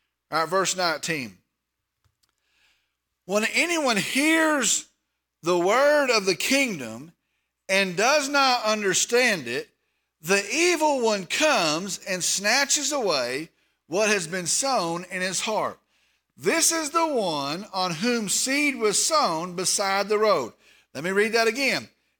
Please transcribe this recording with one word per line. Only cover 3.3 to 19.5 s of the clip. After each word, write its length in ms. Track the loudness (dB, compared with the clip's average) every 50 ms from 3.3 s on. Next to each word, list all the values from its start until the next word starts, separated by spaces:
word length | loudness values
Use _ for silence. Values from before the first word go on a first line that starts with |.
| -2 0 0 0 0
anyone 440 | 0 0 0 0 0 0 0 0
hears 880 | 0 -2 -2 0 0 2 4 4 4 4 2 2 2 2 0 0 -2 -4 _ _ _ _ _ _ _ _ _ _ _ -2
the 160 | 0 0 2
word 500 | 2 2 2 4 4 4 4 4 2 2
of 160 | 2 2 2
the 100 | 0 -2
kingdom 760 | -2 0 0 2 2 2 0 -2 -6 -8 -10 -12 -14 -16 -20 _ _ _ _ _ _ _ _ _ _ _
and 300 | 0 0 0 0 0 0
does 320 | 0 2 2 2 2 0 0
not 340 | 0 2 2 4 2 2 0
understand 840 | -2 -2 0 0 0 0 0 0 2 2 2 2 2 0 -2 -4
it, 220 | -6 -6 -6 -8 _ _ _ _ _ _ _ _ _ _ _
the 200 | -2 0 0 0 0 -2
evil 520 | 0 2 2 2 2 2 2 0 2 2
one 240 | 2 0 0 -2 -4
comes 760 | -6 -2 0 2 2 4 2 2 0 0 -2 -4 -6 -8 -10 -6
and 160 | -8 -6 -4 -2
snatches 680 | -2 -2 0 0 0 2 2 2 0 0 -2 0 -2 -2
away 560 | -2 0 0 0 0 -2 -2 -4 -6 -8 -10 _ _ _ _ _ _ _
what 200 | -4 -2 0 2
has 180 | 2 0 0 -2
been 220 | -4 -6 -6 -4
sown 580 | -2 -2 -2 0 0 0 0 0 -2 -4 -6 -8 -8
in 100 | -6 -6
his 200 | -4 -4 -4 -4
heart. 360 | -4 -2 -2 -2 -2 -4 -6 _ _ _ _ _ _ _ _ _ _ _ _
This 340 | -2 0 0 2 4 2 2
is 200 | 2 0 -4 -2
the 160 | 0 0 0
one 600 | 2 0 0 0 0 -2 -2 -4 -4 -6 -6 -8 -8 -4
on 180 | -2 -2 -2
whom 380 | -2 -2 0 0 0 0 -2 -2
seed 480 | -2 -2 0 0 0 2 2 0 0
was 280 | 0 0 0 2 2 0
sown 480 | 2 2 2 2 2 0 -2 -6 -6